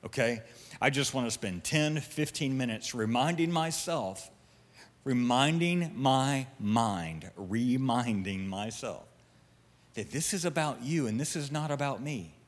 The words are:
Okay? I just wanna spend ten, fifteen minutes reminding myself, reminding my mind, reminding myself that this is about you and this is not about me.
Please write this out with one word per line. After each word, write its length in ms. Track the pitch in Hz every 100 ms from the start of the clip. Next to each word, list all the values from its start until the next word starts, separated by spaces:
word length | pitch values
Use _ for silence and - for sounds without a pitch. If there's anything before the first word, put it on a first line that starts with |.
Okay? 380 | - - 117 117 - - - -
I 80 | 131
just 240 | 139 135
wanna 160 | 135 120
spend 340 | 107 107 90
ten, 360 | - 156 151 156
fifteen 560 | - - 147 - 139 131
minutes 360 | 127 110 -
reminding 560 | 123 110 120 143 170 165
myself, 800 | 170 160 160 - 165 101 95 - - - - - - - _
reminding 920 | - 123 123 123 139 165 170 175 170 -
my 500 | 135 131 135 139 131 -
mind, 720 | 104 110 117 95 82 80 85 -
reminding 1080 | 95 110 123 127 131 120 120 104 95 95 95
myself 600 | 95 107 - 120 78 - - - - _ _ - _ _
that 160 | - 101
this 240 | 139 165
is 100 | 202
about 380 | 170 160 151 117
you 240 | 120 165 127
and 140 | 110
this 160 | 151 170
is 160 | 143
not 180 | 147 151
about 320 | 143 143 117
me. 320 | 139 135 82 -